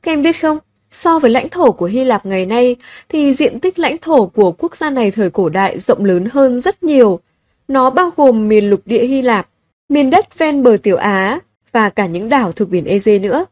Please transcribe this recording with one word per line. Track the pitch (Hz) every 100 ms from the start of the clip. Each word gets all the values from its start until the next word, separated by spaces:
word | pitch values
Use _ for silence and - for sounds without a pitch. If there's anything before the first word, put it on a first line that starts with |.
Các | -
em | 311
biết | 302 330
không, | 311 311 _ _ _
so | - 349 330
với | 269
lãnh | 247 320
thổ | 349 302
của | 185 175
Hy | 226
Lạp | 262 208 196
ngày | 190 185
nay, | 233 247 240 - - _
thì | 311 285
diện | 262 302 -
tích | 370 370
lãnh | 311 320
thổ | 320 302 185
của | - 190
quốc | 175 339 -
gia | 311
này | 262 214
thời | 214 190
cổ | 180 175
đại | 175 196 -
rộng | 190 214
lớn | 202 180 196
hơn | 277 269 247
rất | 359 -
nhiều. | 339 277 226 170 _ _ _ _ -
Nó | 269 262
bao | 262 359 339
gồm | 285 220 214
miền | 214 202
lục | 196
địa | - 233
Hy | 254 269
Lạp, | 254 214 - _ _ _ _
miền | 294 262
đất | 339 427 -
ven | 320 285
bờ | 247 214
Tiểu | 214 180
Á | 208 196 190 294 _ _ _
và | 233 208
cả | 202 190
những | 170 214
đảo | 269 208
thuộc | - 196
biển | 180
Ege | 151 202 208 208
nữa. | 196 - 190